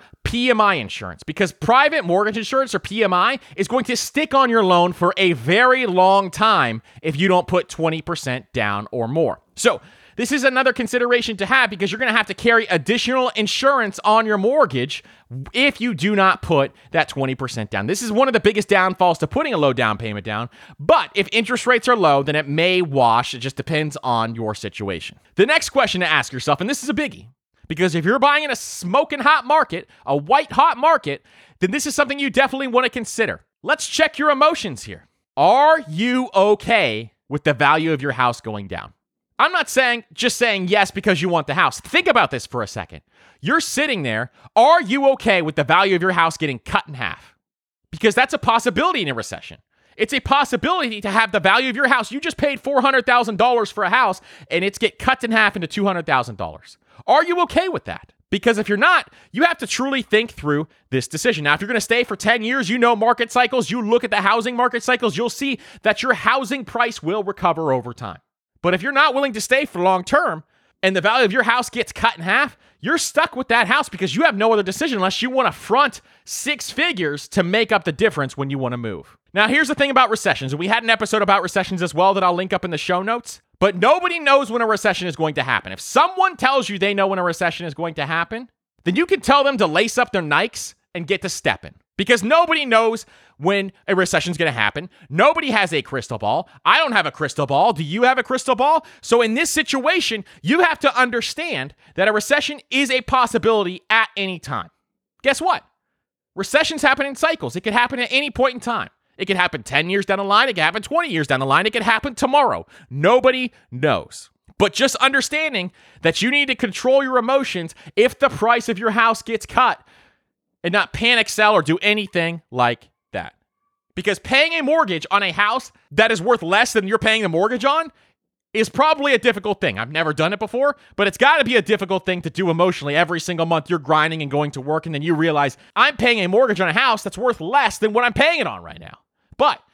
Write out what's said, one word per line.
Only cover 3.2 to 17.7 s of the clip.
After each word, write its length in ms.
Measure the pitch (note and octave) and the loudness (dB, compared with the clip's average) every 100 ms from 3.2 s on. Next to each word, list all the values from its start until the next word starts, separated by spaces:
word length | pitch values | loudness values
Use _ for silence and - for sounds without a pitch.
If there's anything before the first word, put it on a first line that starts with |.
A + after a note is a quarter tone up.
| G3 C4+ - - | 2 -2 -6 -6
is 100 | G3 | -2
going 160 | B3+ A#3+ | -2 -2
to 100 | B3 | -4
stick 360 | - C#4+ D#4 | -4 -4 0
on 160 | C4+ B3+ | 2 4
your 140 | A3+ | 4
loan 300 | F#3 F3 F3 | 4 4 2
for 200 | - F3+ - | 2 0 2
a 160 | F#3 | 0
very 520 | C#3 B2 G3 B3+ B3+ | 0 0 4 4 4
long 460 | A#3 F3+ F#3 G3 F#3+ | 2 2 4 4 2
time 520 | - A3 F#3+ B2 A2+ - - | 0 2 2 0 -4 -10 -10
if 160 | D#3+ C#3+ | -6 0
you 80 | F#3+ | 2
don't 220 | F3+ - | 2 2
put 200 | F3+ - | -2 -2
twenty 320 | - D#3+ D#3+ | -4 -4 -4
percent 460 | F3 E3+ C3+ B2+ - | -6 -6 -6 -8 -6
down 340 | B2+ G#2 G2+ G#2+ | -4 -2 -2 -6
or 160 | B2 A2+ | -6 -4
more. 320 | D#3+ C3+ - _ - | 0 -2 -4 _ -2
So 240 | B3 - - _ _ | 0 0 -6 _ _
this 160 | - A#3 | -8 -4
is 140 | C#4 | 0
another 280 | C4 B3+ C4 | 0 2 0
consideration 640 | B3 A3+ B3 B3 B3 A#3 G3+ | 0 -2 0 2 2 0 -6
to 80 | F#3+ | 0
have, 220 | C4 A3+ | 0 0
because 220 | F#3+ F#3+ | -2 -4
you're 80 | A3 | -2
gonna 140 | B3 | 0
have 160 | A3+ G#3 | 0 0
to 60 | |
carry 320 | - A#3 A#3 A3 | -2 2 2 2
additional 640 | E3+ C3 A#3 A#3 C4 B3+ | 0 0 -2 0 0 0
insurance 680 | - G#3 - C4+ C4+ G#3 - | -2 -4 0 2 2 0 -2
on 200 | G#3 A3 | 2 2
your 140 | A3 G#3 | 2 0
mortgage 640 | G#3 D4+ G#3+ C3 C3+ - - _ - B2+ C3+ | 2 2 2 0 -4 -6 -14 _ -16 -14 -6
if 280 | A#3+ C#4 - | 0 2 2
you 140 | A#3+ | -4
do 200 | D#3+ F#3+ | -2 0
not 280 | G3+ F#3+ E3+ | 2 2 2
put 280 | - D3+ C#3 - _ | 0 0 0 -6 _
that 160 | E3 D3 | -2 -2
twenty 260 | C#3 C3+ | -4 -4
percent 380 | C3 C3 A#2 G#2 | -4 -6 -8 -6